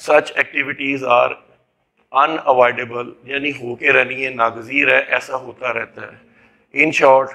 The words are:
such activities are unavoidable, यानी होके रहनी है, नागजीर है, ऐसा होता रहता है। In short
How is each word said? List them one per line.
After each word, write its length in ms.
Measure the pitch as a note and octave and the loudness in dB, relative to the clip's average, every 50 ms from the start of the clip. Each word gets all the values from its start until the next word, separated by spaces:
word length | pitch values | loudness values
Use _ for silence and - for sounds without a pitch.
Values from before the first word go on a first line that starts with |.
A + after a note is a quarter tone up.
| - | -2
such 320 | - D3+ D3+ - - - - C#3 | 2 2 4 2 2 -2 -2 -2
activities 640 | - - C#3+ C#3 C#3 C#3 - C#3 C#3 C#3 C3+ C3 B2 A#2+ | -2 -2 -6 -6 -6 -6 -6 -4 -4 -4 -4 0 2 4
are 160 | B2 B2+ C3 C3 - _ _ _ _ _ _ _ _ _ _ _ _ _ _ - | 4 4 2 -2 -8 _ _ _ _ _ _ _ _ _ _ _ _ _ _ 0
unavoidable, 1000 | C3 D3 D#3 D#3+ - - C#3+ C3 B2 B2 A#2+ A#2+ B2 B2 A2+ A#2 A#2+ A#2+ A#2+ - _ _ B2 | 0 2 2 0 -4 0 0 4 4 4 4 2 -2 -8 -8 -8 -10 -10 -10 -14 _ _ -10
यानी 220 | C3+ C#3+ C#3+ D3 C3+ B2+ A#2+ | -8 -6 -6 -6 -8 -8 -10
होके 300 | A#2+ A#2+ - D#3+ D3 C3 | -10 -10 -4 0 2 2
रहनी 300 | C3 B2+ B2 B2+ B2+ C3+ | 2 2 0 -4 -8 -8
है, 120 | C3 C3 | -8 -2
नागजीर 600 | A#2 A2+ A2+ A2+ A#2 A2+ A#2+ C3 C#3 C#3+ C3 C3 | 0 0 0 -2 -4 -12 -6 -4 -2 2 2 2
है, 60 | C3 C#3 - C3 | 2 2 0 -4
ऐसा 200 | B2+ - C#3 C3+ | -4 -4 -6 -10
होता 340 | B2+ C3 A#2+ A#2 - B2+ B2 | -10 -10 -12 -16 -10 -8 -6
रहता 320 | A2+ A2+ A2 - - A2+ G#2+ | -6 -6 -8 -10 -14 -18 -18
है। 220 | G#2 G#2 - _ _ _ _ _ _ _ _ _ _ - | -18 -18 -20 _ _ _ _ _ _ _ _ _ _ -2
In 180 | C#3 D3+ D#3+ - | 0 0 0 2
short 400 | - - C#3 C3 C3 C3+ - | 4 6 6 6 6 4 0